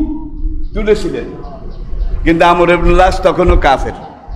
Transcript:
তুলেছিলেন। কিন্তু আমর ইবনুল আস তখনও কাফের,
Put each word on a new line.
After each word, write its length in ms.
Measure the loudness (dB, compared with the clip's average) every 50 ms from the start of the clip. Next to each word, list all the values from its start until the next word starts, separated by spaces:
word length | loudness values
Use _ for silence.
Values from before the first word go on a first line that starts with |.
| 0 -4 -6 -8 -10 -12 -8 -6 -4 -4 -4 -4 -4 -4 -4
তুলেছিলেন। 500 | -2 0 0 0 0 -2 -4 -6 -8 -10 -10 -12 -14 -14 -14 -14 -14 -14 -14 -12 -12 -10 -6 -4 -4 -2 -2 -2 0 2
কিন্তু 200 | 2 2 4 4
আমর 260 | 4 4 4 4 2
ইবনুল 300 | 2 4 4 4 4 4
আস 200 | 4 4 2 2
তখনও 360 | 0 0 2 2 4 4 4
কাফের, 360 | 4 4 2 2 2 0 -4 -8 -10 -14 -18 -20 -18 -14 -10 -6